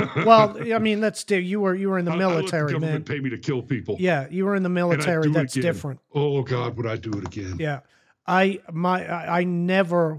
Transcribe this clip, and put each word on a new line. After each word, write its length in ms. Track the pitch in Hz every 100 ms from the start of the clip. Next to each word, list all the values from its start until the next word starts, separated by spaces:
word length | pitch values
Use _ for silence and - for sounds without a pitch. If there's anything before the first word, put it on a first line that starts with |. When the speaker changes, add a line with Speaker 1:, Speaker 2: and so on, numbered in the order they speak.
| - -
Speaker 1:
<laughs> 80 |
Speaker 2:
Well, 320 | 208 220 208 214 240
I 60 | 226
mean, 220 | 220 208
that's 240 | 214 -
di-, 140 | - 190
you 220 | 180 208
were, 140 | 196
you 160 | 185 196
were 80 | 185
in 60 |
the 80 | 175
Speaker 1:
I, 20 |
I 40 | 165
let 100 | 190
the 60 | 165
Speaker 2:
military, 360 | - 165 147
Speaker 1:
government 360 | 151 160 151 -
Speaker 2:
man. 80 | 147
Speaker 1:
pay 40 |
me 80 | 135
to 60 | 131
kill 240 | - 131
people. 340 | - 120 90 104
Speaker 2:
Yeah, 280 | 185 151 135
you 140 | 175
were 100 | 190
in 80 | 196
the 60 | 180
Speaker 1:
And 100 | 180
I 40 |
Speaker 2:
military. 400 | 175 156 156 160
Speaker 1:
do 60 | 156
it 20 |
Speaker 2:
That's 220 | 160 135 135
Speaker 1:
again. 60 | 170
Speaker 2:
different. 280 | - 147 127 _
Speaker 1:
Oh 280 | 147 147 139
God, 340 | 127 123 120 113
would 100 | 113
I 100 | 113
do 140 | 113 101
it 80 | 92
again? 300 | 107 95 87
Speaker 2:
Yeah. 220 | 151 135 - _ _ _ -
I, 340 | 180 196 196 -
my, 320 | 165 180 180 175
I, 340 | 170 - 170
I 40 |
never 680 | 180 175 175 190 175 175 160